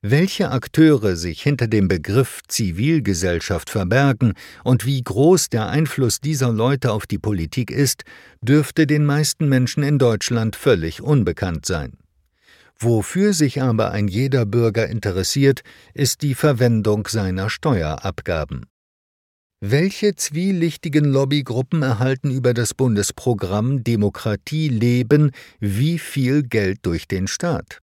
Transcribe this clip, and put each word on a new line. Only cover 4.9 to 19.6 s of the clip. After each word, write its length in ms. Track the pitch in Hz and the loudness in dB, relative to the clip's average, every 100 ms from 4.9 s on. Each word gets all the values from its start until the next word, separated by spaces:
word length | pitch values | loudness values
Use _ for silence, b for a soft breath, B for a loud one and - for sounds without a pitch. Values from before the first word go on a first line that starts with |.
| 139 | -4
groß 480 | 117 98 147 185 - | -4 2 4 4 2
der 200 | 117 107 | -2 -2
Einfluss 500 | 135 160 - 123 - | -2 -2 0 0 0
dieser 320 | 143 151 127 | -4 -2 0
Leute 400 | 110 120 135 127 | 0 0 0 0
auf 160 | 107 - | -2 -4
die 100 | 101 | -4
Politik 540 | 107 101 80 - 117 | -2 -2 -4 -4 -4
ist, 320 | - 139 - - B B B | 0 -2 -2 -10 B B B
dürfte 420 | 113 147 147 - 151 | 2 2 2 0 2
den 200 | 151 147 | 2 2
meisten 440 | 143 147 - 151 | 2 0 -2 0
Menschen 320 | 131 127 - | 2 2 0
in 160 | 143 147 | 0 2
Deutschland 580 | 127 107 - 117 110 - | 2 2 -2 -2 -2 0
völlig 460 | - 101 80 - | 2 2 0 -6
unbekannt 640 | - 147 92 82 95 80 - | 0 2 2 -2 -4 -4 -4
sein. 280 | 87 67 - _ _ _ b b b b b | -4 -6 -14 _ _ _ b b b b b
Wofür 560 | 117 113 101 180 202 | 0 0 0 0 0
sich 260 | 180 147 139 | 2 0 2
aber 300 | 131 113 104 | 0 0 0
ein 180 | 104 104 | 0 -2
jeder 380 | 95 135 131 107 | 0 0 0 0
Bürger 420 | 117 117 107 113 | 2 2 0 -2
interessiert, 760 | 113 101 92 90 139 139 131 B B B - | -2 -4 -2 -2 2 2 2 B B B -4
ist 260 | 135 - | -2 -2
die 140 | 147 127 | -4 0
Verwendung 720 | 156 123 123 113 104 104 101 | 0 2 2 2 2 0 -2
seiner 420 | 110 95 92 101 | -4 -2 -2 -4
Steuerabgaben. 1160 | - 160 110 78 76 - - - 82 73 67 - _ _ _ _ _ _ _ _ _ | -4 -2 0 -2 -4 -8 -8 -4 -4 -4 -10 -14 _ _ _ _ _ _ _ _ _